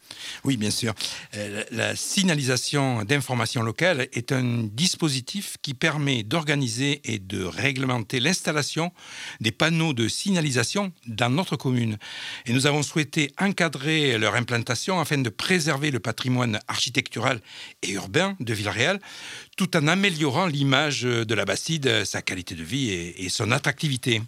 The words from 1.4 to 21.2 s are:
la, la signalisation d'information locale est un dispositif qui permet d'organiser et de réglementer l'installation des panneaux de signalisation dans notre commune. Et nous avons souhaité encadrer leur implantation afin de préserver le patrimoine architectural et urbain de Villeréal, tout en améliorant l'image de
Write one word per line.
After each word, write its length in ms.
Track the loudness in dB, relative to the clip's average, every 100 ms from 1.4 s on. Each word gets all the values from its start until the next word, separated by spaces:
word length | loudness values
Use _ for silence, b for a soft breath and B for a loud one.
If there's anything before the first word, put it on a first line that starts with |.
| -8 -6 -6
la, 180 | -2 0
la 60 |
signalisation 1120 | 0 -2 2 4 4 2 0 0 2 2 0
d'information 560 | 2 0 2 0 0 0
locale 480 | -2 2 2 2 0
est 180 | -4 -2
un 300 | 0 2 0
dispositif 960 | -2 0 0 2 0 -2 -4 -8 -8 -10
qui 140 | -10
permet 480 | -2 -2 0 0 0
d'organiser 640 | 0 -2 0 0 0 0 0 -2
et 160 | -4 -6
de 240 | -4 -4
réglementer 800 | -4 -2 0 0 0 -2 -2 -2
l'installation 720 | 0 0 0 -2 -2 -2 -4 B B B B B
des 100 | -2
panneaux 420 | 2 2 4 2
de 140 | 2 0
signalisation 840 | 0 0 2 2 2 0 0 -4 -6 -10
dans 220 | 0 2
notre 260 | 2 0 -2
commune. 420 | 0 2 0 -2 B B B B 0
Et 60 |
nous 160 | 2 4
avons 160 | 2
souhaité 480 | 2 0 0 0 -2 0
encadrer 760 | 0 2 0 0 0 2 2 4
leur 180 | 2 2
implantation 640 | 2 0 0 -2 0 0
afin 180 | 2 2
de 100 | 0
préserver 600 | -2 2 2 2 0 0
le 80 | 0
patrimoine 640 | -2 -2 0 2 2 0 -4
architectural 720 | -4 0 0 -2 0 0 0 B B B -10
et 80 | -6
urbain 460 | -4 -2 0 0 -2
de 160 | -2
Villeréal, 460 | -2 0 0 0 0 B B B B B -4
tout 200 | 0 2
en 120 | 4
améliorant 580 | 4 2 2 2 2 2
l'image 560 | 2 4 4 4 0
de 320 | 2 2